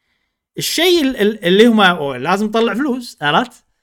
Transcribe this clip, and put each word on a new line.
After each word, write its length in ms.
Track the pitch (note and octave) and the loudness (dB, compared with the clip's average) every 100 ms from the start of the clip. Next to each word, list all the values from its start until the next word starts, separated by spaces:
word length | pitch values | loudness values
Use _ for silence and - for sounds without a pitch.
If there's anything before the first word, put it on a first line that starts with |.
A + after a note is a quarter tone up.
| _ _ _ _ _ - | _ _ _ _ _ -12
الشيء 440 | - - F4 F4 | -8 -2 0 2
ال-، 200 | C4+ B3+ | 0 0
ال-، 240 | G#3 G#3+ F3 | -2 -2 0
اللي 200 | F#3+ A#3+ | 4 4
هما، 220 | A3 F#3+ | 4 2
أو، 280 | F3 C#3+ B2+ | 2 -4 -6
لازم 360 | C3+ F#3+ G#3+ | -2 -2 -2
تطلع 220 | A3+ A3+ | -2 -2
فلوس، 440 | G3 D4 B3+ A#3+ - | -2 -4 -4 -8 -6
عرفت؟ 420 | D3 E3 B3 - _ _ | -2 0 -2 -8 _ _